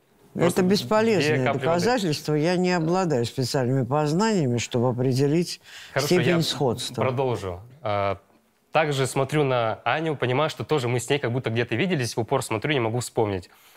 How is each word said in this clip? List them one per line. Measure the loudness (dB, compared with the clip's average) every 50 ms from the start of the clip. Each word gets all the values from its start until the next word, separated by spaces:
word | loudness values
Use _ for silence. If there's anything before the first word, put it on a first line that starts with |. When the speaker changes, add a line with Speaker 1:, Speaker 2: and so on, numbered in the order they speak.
| _ _ _ _ -20 -12 -4
Speaker 1:
Это | 0
Speaker 2:
Просто | 0 2 2 2 2
Speaker 1:
бесполезное | 2 2 2 0 2 2 2 4 4 2 2 2 2 2 2
Speaker 2:
две | 2
капли | 0 0 0 0
воды. |
Speaker 1:
доказательство. | 0 0 2 2 2 0 0 0 0 -2 -2 -2 -2 0
Я | 0 2 2 2 2
не | 2 2 2
обладаю | 2 2 0 0 0 2 2 0 0 0
специальными | -2 -2 -4 -4 -2 0 0 0 2 2 0 0
познаниями, | 0 0 0 2 2 2 2 2 2 2 2 2 0 0 -2
чтобы | -2 -2 -2 0 0 0
определить | 0 0 0 0 2 2 2 2 2 2 0 -2 -6 -12 -16 -20 -20 -20 -16 -8 -4
Speaker 2:
Хорошо, | -2 0 2
Speaker 1:
степень | 2 2 4 4 2 2
Speaker 2:
я | 2
Speaker 1:
сходства. | 0 -2 0 0 0 0 -2 -4 -8 -4 -2
Speaker 2:
продолжу. | -2 -2 0 0 -2 -2 -2 -2 -4 -6 -8 -10 -12 -18 -16 -10
А, | -6 -4 -2 0 0 -2 -2 -4 -8 _ _ _ _ _ _ _ _ _
также | 2 2 2 2 2 0 0 0
смотрю | 0 -2 -2 0 0 0 2
на | 2 2 0 0 0 -2 -4 -2
Аню, | -2 -2 -2 -2 -2 -4
понимаю, | -2 -2 -2 0 0 0 -2
что | -2 -6 -4
тоже | -2 -2 0 0 0
мы | -2 -2
с | -2 0
ней | -2 -2
как | -2 -2
будто | -4 -4 -4 -2
где-то | -2 -2 -2 0 0
виделись, | -2 0 0 0 -2 -2 -2 -4
в | -4
упор | -4 -2 -2 -2 -2
смотрю, | -2 -4 -4 -2 -2 -2
не | 0
могу | -2 -2 -2 -4
вспомнить. | -6 -4 -2 -2 0 0 -2 -4 -6 -10 -18 -20 _ -20 -16